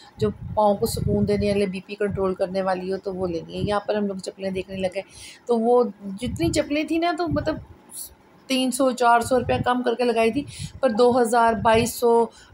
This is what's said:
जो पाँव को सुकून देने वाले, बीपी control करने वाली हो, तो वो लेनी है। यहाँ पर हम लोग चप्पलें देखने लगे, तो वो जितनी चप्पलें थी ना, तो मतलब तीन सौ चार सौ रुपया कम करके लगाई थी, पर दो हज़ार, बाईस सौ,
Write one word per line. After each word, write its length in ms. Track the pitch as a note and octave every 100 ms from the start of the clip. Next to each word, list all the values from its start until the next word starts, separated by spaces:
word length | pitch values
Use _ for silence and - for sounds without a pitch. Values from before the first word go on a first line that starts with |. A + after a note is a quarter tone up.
| - -
जो 100 | G#3
पाँव 460 | - - - G#3+ G3+
को 100 | A3+
सुकून 400 | - G3+ G3+ G3+
देने 260 | G3+ G3+
वाले, 160 | G3+ G3+
बीपी 280 | F#3+ F#3 G3+
control 380 | G#3 G3 F#3+
करने 280 | F#3+ F#3 F#3+
वाली 280 | F#3+ F#3 F#3
हो, 80 | F#3+
तो 160 | G3+
वो 140 | F#3 F#3
लेनी 300 | E3 E3 F3+
है। 80 | F#3
यहाँ 200 | G#3 G3+
पर 80 | G#3
हम 120 | G3+
लोग 120 | F#3+
चप्पलें 340 | F#3+ F#3+ F#3+
देखने 240 | F#3+ F#3 F#3+
लगे, 260 | F#3 F#3+ F#3+ - - - -
तो 100 | A#3
वो 360 | A3+ B3 A3+ -
जितनी 460 | G3+ F#3+ B3 - E4
चप्पलें 380 | D#4+ C#4+ D4 D4+
थी 120 | E4
ना, 140 | E4+
तो 140 | E4 E4+
मतलब 380 | D4 D#4 D#4 - - - - - - _ - -
तीन 240 | C4 C4
सौ 200 | A#3 C4+
चार 300 | B3 A#3+ A#3
सौ 160 | A#3 B3+
रुपया 200 | B3 B3+
कम 240 | - B3
करके 220 | B3 A#3
लगाई 280 | B3 A3+ A3+
थी, 140 | A#3 C#4+ - - -
पर 100 | C4+
दो 200 | G#3+ B3
हज़ार, 440 | B3 A#3 A#3+ A3+ G#3+
बाईस 440 | A3+ A3+ A#3 -
सौ, 320 | A#3+ A#3 A3+ - -